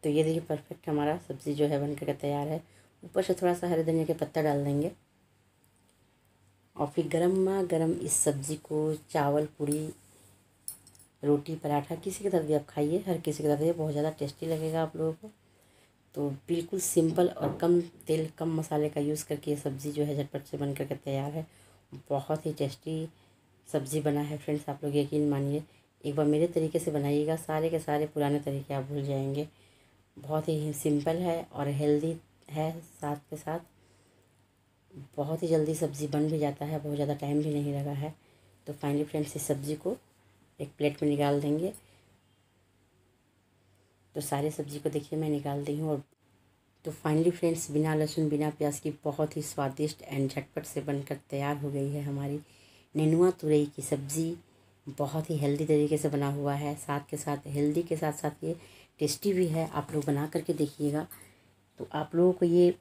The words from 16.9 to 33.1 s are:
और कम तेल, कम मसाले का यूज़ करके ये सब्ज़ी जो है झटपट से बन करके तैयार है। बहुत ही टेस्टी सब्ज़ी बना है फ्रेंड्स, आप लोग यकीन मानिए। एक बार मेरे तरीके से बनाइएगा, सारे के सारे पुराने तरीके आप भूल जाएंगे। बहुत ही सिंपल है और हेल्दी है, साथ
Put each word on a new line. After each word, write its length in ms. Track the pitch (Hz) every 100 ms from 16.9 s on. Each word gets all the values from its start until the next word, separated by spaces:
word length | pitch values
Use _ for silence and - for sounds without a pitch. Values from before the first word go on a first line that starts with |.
| - 165 165 175
और 280 | - 147 147
कम 220 | 170 175 170 - -
तेल, 220 | 160 156 -
कम 200 | 165 160
मसाले 320 | 156 151 151
का 120 | 147
यूज़ 240 | 147 151 -
करके 260 | 147 -
ये 60 | 147
सब्ज़ी 340 | 143 135 143
जो 120 | 147
है 120 | 147 143
झटपट 300 | 143 143 -
से 120 | 151
बन 160 | 143
करके 220 | 139 139 143
तैयार 340 | - 135 143
है। 140 | 156 160 - - - _ 135 -
बहुत 360 | 143 135 156 156
ही 80 |
टेस्टी 540 | 151 139 135 - 160 160 - _ _ _ _ -
सब्ज़ी 340 | 151 135 151
बना 200 | 147 147
है 160 | 147 151
फ्रेंड्स, 320 | - 147 147
आप 140 | 139
लोग 120 | 143 143
यकीन 320 | 143 151 147
मानिए। 340 | 139 139 147 151 - _ _
एक 120 | 147 143
बार 100 | 147
मेरे 220 | 151 170
तरीके 300 | 170 160 160
से 120 | 165
बनाइएगा, 440 | 147 143 147 151 160
सारे 320 | - 156 165
के 100 | 165
सारे 260 | 156 147 151
पुराने 320 | 151 143 143
तरीके 340 | 147 139 139
आप 100 | 139
भूल 200 | 135 143
जाएंगे। 440 | 139 135 135 139 156 _ _ _ _ _ _ -
बहुत 300 | 139 156 156
ही 240 | 156 151
सिंपल 440 | 147 156 147 151 165
है 240 | 180 165 -
और 220 | - 143
हेल्दी 460 | 143 147 147 160 165 _ _ -
है, 220 | 147 156 165
साथ 340 | 165 - 147